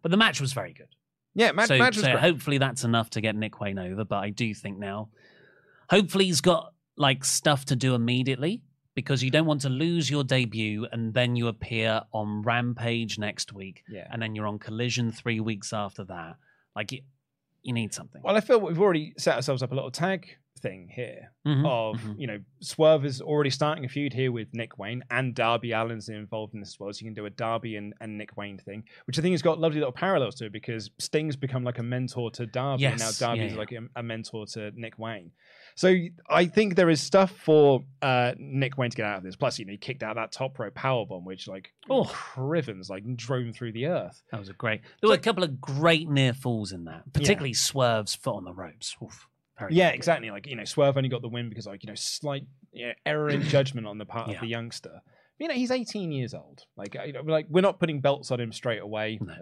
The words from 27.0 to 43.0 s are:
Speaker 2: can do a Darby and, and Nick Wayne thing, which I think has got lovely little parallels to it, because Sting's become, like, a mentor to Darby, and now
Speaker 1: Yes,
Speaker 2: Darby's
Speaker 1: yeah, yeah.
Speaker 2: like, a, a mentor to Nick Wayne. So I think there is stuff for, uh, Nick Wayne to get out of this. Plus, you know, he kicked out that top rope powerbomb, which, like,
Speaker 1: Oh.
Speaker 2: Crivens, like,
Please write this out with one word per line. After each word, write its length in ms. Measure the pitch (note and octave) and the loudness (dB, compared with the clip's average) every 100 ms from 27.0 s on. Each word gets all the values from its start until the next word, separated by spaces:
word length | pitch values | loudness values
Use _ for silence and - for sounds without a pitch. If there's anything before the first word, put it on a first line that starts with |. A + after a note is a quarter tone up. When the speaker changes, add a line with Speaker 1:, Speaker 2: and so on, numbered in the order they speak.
| A2 | -12
Speaker 2:
can 80 | |
do 120 | G#2 G#2 | -10 -10
a 40 | |
Darby 480 | A2 A2+ A2+ A2+ G#2 | -4 -2 -2 -4 -8
and, 160 | G#2 - | -10 -12
and 160 | A2 G#2+ | -12 -10
Nick 180 | G#2+ - | -12 -10
Wayne 220 | G2+ F#2+ | -12 -12
thing, 260 | - G#2+ - - - | -12 -14 -14 -16 -6
which 100 | D#3+ | 0
I 40 | |
think 100 | F3 | 2
has 100 | E3 | 2
got 180 | E3 D#3+ | 2 4
lovely 200 | D#3+ D3+ | 2 2
little 140 | C3+ | -2
parallels 420 | - F#3 E3+ A2 - | 0 0 2 0 -4
to 120 | A2 | -10
it, 40 | |
because 400 | G#2+ - A2+ G#2 - | -10 -8 -8 -8 -10
Sting's 400 | - D#3 D#3 C#3 | -2 0 0 -4
become, 260 | C3 C3 | -4 -2
like, 160 | B2 A#2+ | -4 -4
a 40 | |
mentor 480 | A#2 B2 B2+ B2 A2+ | -4 -4 -4 -4 -6
to 140 | - A2+ | -6 -6
Darby, 400 | B2 C#3 C3 C3+ | -4 -2 2 2
and 140 | A2+ | 0
now 60 | A2+ | -2
Speaker 1:
Yes, 140 | A2 | 0
Speaker 2:
Darby's 240 | A#2 A2+ | 0 0
Speaker 1:
yeah, 80 | G#2+ | -2
yeah. 60 | A2 | -4
Speaker 2:
like, 140 | G#2+ | -8
a, 160 | A#2 B2 A#2+ | -10 -12 -8
a 80 | |
mentor 420 | A#2 A2+ A2 A2 G#2 | -8 -8 -8 -12 -10
to 240 | A2+ G#2 | -10 -10
Nick 280 | G#2+ A2+ - | -10 -14 -10
Wayne. 320 | A2+ G#2 E2+ _ _ - - - | -10 -10 -14 _ _ -20 -20 2
So 160 | F#3 F#3 E3+ - - | 4 4 2 -8 2
I 160 | E3 F3+ | 4 6
think 300 | G#3 G#3+ F3+ | 4 4 6
there 140 | E3+ | 6
is 100 | D3 | 6
stuff 300 | - F#3+ F#3+ | 6 6 6
for, 540 | - - D#3 C#3+ B2+ - - | 2 6 8 10 6 2 -2
uh, 320 | C#3 B2 B2 - | 2 4 2 -2
Nick 400 | C#3 C3+ C3+ C3+ | -4 0 0 0
Wayne 120 | A#2+ | -2
to 80 | A#2 | -2
get 80 | G#2 | -4
out 140 | G2 | -4
of 40 | |
this. 140 | F#2 G2 | -8 -2
Plus, 200 | C3 - | -2 -2
you 40 | |
know, 80 | G2 | -8
he 60 | G2+ | -10
kicked 260 | - C3 | -10 -8
out 140 | A2 A2+ | -6 -4
that 160 | A2 | -6
top 260 | - C3 C3+ | -6 -6 -6
rope 140 | G#2 - | -10 -4
powerbomb, 480 | C3+ B2 F#2 F#2 | 0 0 -2 -8
which, 240 | F#2 F#2+ G2+ | -10 -12 -12
like, 240 | F#2+ - _ - | -14 -16 _ 0
Speaker 1:
Oh. 140 | C4 | 2
Speaker 2:
Crivens, 840 | C3+ - - C3 C3+ E3+ B2+ F#2+ F#2 | 2 -4 -10 -6 -2 -2 -4 -8 -10
like, 160 | F#2+ | -10